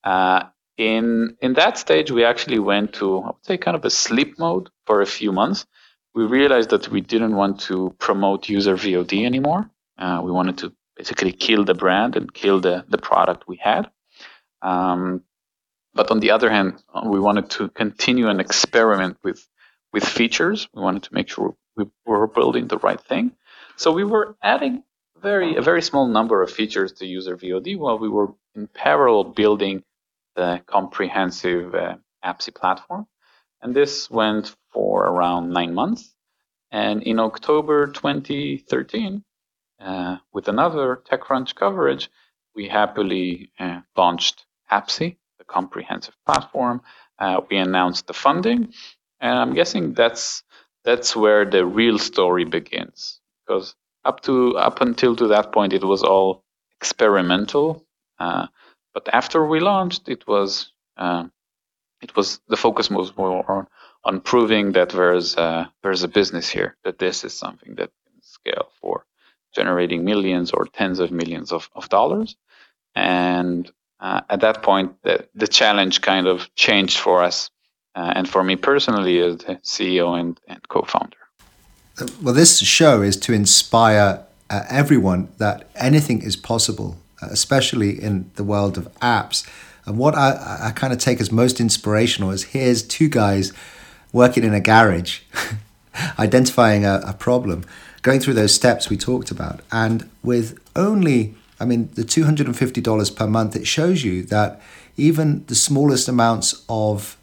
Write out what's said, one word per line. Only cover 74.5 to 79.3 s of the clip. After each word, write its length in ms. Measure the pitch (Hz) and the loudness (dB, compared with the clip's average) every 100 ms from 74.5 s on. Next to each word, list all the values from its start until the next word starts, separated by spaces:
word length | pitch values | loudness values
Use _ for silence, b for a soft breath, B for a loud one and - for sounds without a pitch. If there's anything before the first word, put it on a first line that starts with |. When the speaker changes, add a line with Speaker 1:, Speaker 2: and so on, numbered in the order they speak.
| 110 | 2
Speaker 1:
point, 380 | - 98 95 - | 2 2 0 -4
the, 260 | - - - | -2 -2 -2
the 120 | - 107 | -6 0
challenge 540 | - 113 104 95 92 | 4 4 4 2 0
kind 260 | - 95 90 | 0 2 2
of 260 | 90 - | 0 -4
changed 440 | - - 104 92 - | -2 2 2 2 0
for 240 | - 90 | 2 4
us, 280 | 87 - - _ _ _ _ | 4 0 -8 _ _ _ _
uh, 180 | 98 85 92 | -10 -4 -4
and 120 | 92 | 0
for 140 | 98 | 0
me 140 | 92 92 | 0 0
personally 640 | 113 139 - 107 92 87 | 2 2 2 0 2 2
as 160 | 87 | 2